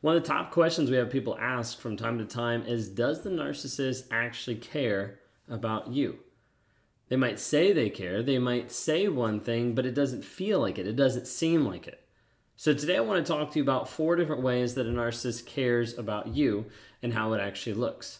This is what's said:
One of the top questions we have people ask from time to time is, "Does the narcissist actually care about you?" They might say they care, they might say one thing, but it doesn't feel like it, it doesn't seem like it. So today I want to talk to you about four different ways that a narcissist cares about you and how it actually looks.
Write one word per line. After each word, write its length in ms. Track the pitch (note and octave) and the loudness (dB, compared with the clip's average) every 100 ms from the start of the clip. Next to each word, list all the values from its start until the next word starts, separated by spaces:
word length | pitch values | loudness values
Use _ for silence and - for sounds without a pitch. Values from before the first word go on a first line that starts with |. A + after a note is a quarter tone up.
One 140 | D3+ E3 | 4 4
of 60 | |
the 60 | - | 4
top 240 | C#3+ E3+ | -2 0
questions 400 | - E3 E3 C#3 | 4 4 4 2
we 60 | B2+ | 4
have 120 | A#2+ | 2
people 260 | C3+ A2+ - | 0 -2 -2
ask 380 | A#2+ B2+ A#2 - | -2 -2 -4 -6
from 180 | A#2+ G#2 | -6 -4
time 220 | A2+ A#2 | -2 -2
to 60 | G#2+ | -4
time 380 | A#2+ A#2+ A#2 - | -2 0 0 0
is, 220 | A#2+ G2+ | -2 -2
"Does 340 | G2 A#2+ D#3+ | 0 0 0
the 80 | G3+ | -4
narcissist 720 | F3 C#3+ C#3+ C#3 - C3+ B2+ - | -4 -4 -6 -8 -4 -2 -2 -4
actually 460 | A#2 A#2+ A#2 - A2+ | -2 -2 -6 -6 -8
care 640 | - D3+ B2+ G2 G2+ - _ _ - | -6 -2 0 0 -2 -10 _ _ -10
about 380 | A2+ A2 A2 - | -6 -2 -2 -2
you?" 320 | B2+ B2 - - _ _ _ _ _ _ _ _ | -2 -2 -2 -14 _ _ _ _ _ _ _ _
They 60 | C3 | 0
might 240 | B2+ G#2+ | 2 0
say 340 | - D3 F#3 | 0 4 6
they 160 | F3+ A2 | 6 2
care, 320 | - F#2 F#2+ | 0 -4 -2
they 160 | B2 C3 | 0 2
might 340 | B2 B2 - | 2 0 -2
say 360 | - - D#3 G3+ | -6 0 2 2
one 320 | D3 A#2 G#2+ | 2 0 0
thing, 340 | G#2 A#2 A#2+ | -2 0 0
but 140 | A#2 C3 | 0 0
it 80 | B2 | 0
doesn't 280 | C#3 B2 | 0 -2
feel 360 | - - F#3+ F#3+ | -10 -6 0 2
like 180 | A2 F#2 | 0 -2
it, 80 | F#2 | -4
it 100 | A#2 | 2
doesn't 300 | C3+ A#2+ - | 2 2 -6
seem 400 | - E3 E3 B2+ | -2 2 4 2
like 220 | F2 - | -2 -12
it. 180 | - _ _ _ _ _ _ | -18 _ _ _ _ _ _
So 200 | - D3 | 2 2
today 220 | D3 F#3+ | 2 2
I 40 | |
want 240 | A3+ G3 D3+ | 2 0 2
to 80 | |
talk 160 | D3+ D3+ | 0 0
to 80 | D#3+ | 0
you 60 | |
about 260 | C#3 C3 - | 2 2 -2
four 260 | - D#3+ E3+ | -2 2 2
different 280 | D#3+ D3+ | 2 2
ways 320 | B2+ B2 B2 B2 | 2 2 2 0
that 100 | A#2 | 0
a 60 | |
narcissist 560 | A#2+ A#2 A#2 B2+ A2+ - | 0 0 -2 -4 -4 -6
cares 500 | - B2+ A#2+ A#2 - | -2 2 4 2 -2
about 380 | A2 G#2 G#2+ B2 | -4 -4 -2 2
you 300 | C#3 G#2 A2 - - _ | 2 2 -4 -14 -20 _
and 120 | A#2+ | -4
how 200 | A2+ A2 | -2 0
it 80 | A2 | 0
actually 320 | G2+ - - | -2 -4 -4
looks. 460 | G2+ B2 - - - | -2 -2 -4 -14 -16